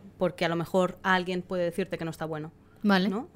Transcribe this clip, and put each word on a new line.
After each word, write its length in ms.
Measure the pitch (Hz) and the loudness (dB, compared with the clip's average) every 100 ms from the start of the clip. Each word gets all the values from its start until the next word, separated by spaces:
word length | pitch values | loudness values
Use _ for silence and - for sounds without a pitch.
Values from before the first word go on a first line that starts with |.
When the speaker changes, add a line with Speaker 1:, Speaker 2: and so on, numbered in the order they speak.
| - - | -18 -4
Speaker 1:
porque 280 | 180 - 170 | -4 0 0
a 40 | |
lo 60 | 170 | 0
mejor 420 | 165 185 180 185 | 0 2 0 0
alguien 380 | 190 185 175 180 | 2 2 2 -4
puede 220 | 180 185 | -4 -2
decirte 340 | 175 170 185 165 | -2 -2 -4 -6
que 80 | 160 | -6
no 60 | |
está 140 | 160 160 | -6 -6
bueno. 260 | 151 156 - - - | -6 -10 -14 -20 -4
Speaker 2:
Vale, 280 | 208 190 190 | 2 4 4
Speaker 1:
¿No? 80 | 196 | 0
O 40 | |
Speaker 2:
muy 80 | 311 | -6